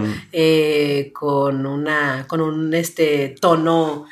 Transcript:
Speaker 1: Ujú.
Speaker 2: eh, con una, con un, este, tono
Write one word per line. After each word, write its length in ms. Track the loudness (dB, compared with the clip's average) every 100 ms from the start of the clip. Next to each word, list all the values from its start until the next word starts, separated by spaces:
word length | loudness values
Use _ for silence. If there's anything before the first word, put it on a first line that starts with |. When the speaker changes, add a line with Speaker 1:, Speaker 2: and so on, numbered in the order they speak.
Speaker 1:
Ujú. 60 | -2 -6 -8
Speaker 2:
eh, 800 | 0 2 4 2 2 0 0 -4
con 520 | -6 -2 0 0 0 -4
una, 600 | -4 -2 0 -2 -4 -4
con 140 | -2
un, 340 | -2 -2 -2
este, 600 | -2 -2 0 0 2 -2 0
tono 640 | 2 2 2 2 0 -4 -12